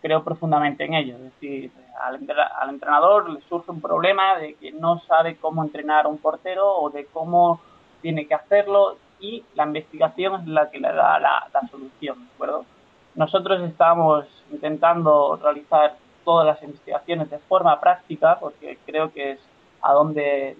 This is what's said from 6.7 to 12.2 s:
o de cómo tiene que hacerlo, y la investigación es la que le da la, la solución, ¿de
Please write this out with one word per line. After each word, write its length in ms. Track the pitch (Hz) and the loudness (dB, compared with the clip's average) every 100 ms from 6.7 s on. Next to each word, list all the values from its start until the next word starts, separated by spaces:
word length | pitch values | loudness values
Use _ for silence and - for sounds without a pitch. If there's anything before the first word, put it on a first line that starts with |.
| 185 | 0
o 140 | 147 | -4
de 160 | 143 143 | -6 -12
cómo 540 | 160 165 175 175 165 _ _ _ _ | -10 0 2 4 2 _ _ _ _
tiene 240 | 165 156 147 | -6 -6 -2
que 80 | |
hacerlo, 600 | 151 - 202 202 202 196 190 _ _ | -4 2 2 4 4 2 0 _ _
y 240 | 202 233 _ | -14 -14 _
la 100 | - | -4
investigación 760 | 151 151 156 156 160 175 190 190 | -4 -4 -10 -2 -2 0 -4 -4
es 60 | 165 | -2
la 200 | 156 151 | 0 0
que 100 | 143 | -2
le 80 | 135 | -4
da 320 | 160 160 156 | 2 2 2
la, 280 | 147 139 - | 2 -2 -2
la 140 | 139 240 | -6 -6
solución, 500 | - 131 _ 147 | -16 -20 _ -12
¿de 160 | 123 | -12